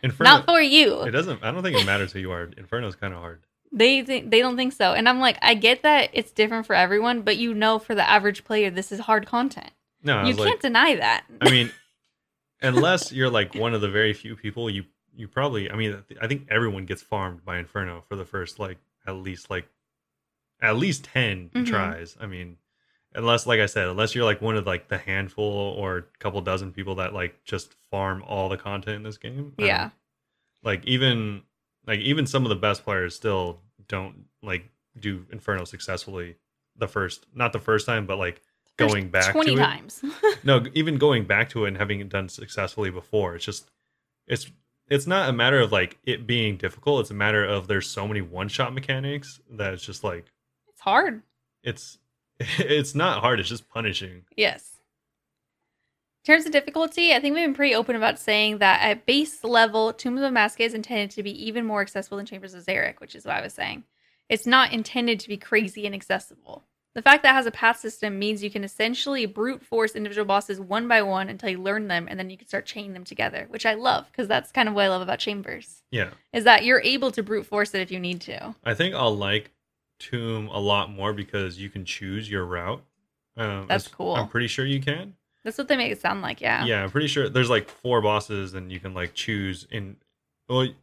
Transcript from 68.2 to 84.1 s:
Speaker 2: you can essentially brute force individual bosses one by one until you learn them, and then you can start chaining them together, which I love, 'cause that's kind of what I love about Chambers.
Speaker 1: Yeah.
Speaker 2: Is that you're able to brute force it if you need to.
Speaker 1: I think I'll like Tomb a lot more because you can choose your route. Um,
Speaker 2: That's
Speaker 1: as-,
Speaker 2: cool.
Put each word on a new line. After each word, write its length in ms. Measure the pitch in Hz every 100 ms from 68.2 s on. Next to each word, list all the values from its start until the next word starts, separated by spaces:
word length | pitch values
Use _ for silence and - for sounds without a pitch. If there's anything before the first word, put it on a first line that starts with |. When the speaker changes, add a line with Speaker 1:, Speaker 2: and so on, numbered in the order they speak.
| 208 214
Speaker 2:
you 80 | 202
can 140 | 202
essentially 600 | 196 - 220 247 277 277 208
brute 360 | 208 240 262
force 320 | - 226 220 220
individual 300 | 208 202 208
bosses 340 | 196 208 196
one 280 | 185 208 240
by 140 | 226
one 260 | 202 190 190
until 200 | 190 214
you 120 | 185
learn 280 | 190 214 208
them, 180 | 170 170
and 80 | 190
then 120 | 185
you 60 | 185
can 100 | -
start 180 | 196 -
chaining 280 | 220 202
them 100 | 185
together, 420 | 180 202 - - -
which 160 | 220 226
I 80 | 214
love, 360 | 254 - -
'cause 140 | - 208
that's 220 | 226 -
kind 160 | - 220
of 40 |
what 120 | 202 196
I 20 |
love 140 | 185
about 180 | 185 214
Chambers. 640 | - 202 - - - - _
Speaker 1:
Yeah. 200 | 120 90 - _
Speaker 2:
Is 120 | 233 226
that 180 | 214
you're 180 | 240 254
able 300 | 233 262 262
to 100 | 226
brute 240 | 208 214 -
force 300 | 208 208 196
it 60 |
if 100 | 180
you 80 | 185
need 220 | 180 175
to. 340 | - - - -
Speaker 1:
I 100 | 117
think 220 | 107 180 190
I'll 200 | 120 104
like 360 | 98 107 - _ _ _ _ _
Tomb 480 | - 123 113 110 107
a 120 | 104
lot 300 | 101 101 101
more 240 | 98 101
because 460 | 104 98 104 92 87
you 100 | 98
can 160 | 101 90
choose 460 | - 95 101 104
your 140 | 101 87
route. 360 | 87 90 127 - _ _ _ _ 113
Um, 300 | 110 98 98
Speaker 2:
That's 180 | 98 -
Speaker 1:
as-, 60 |
Speaker 2:
cool. 240 | - 175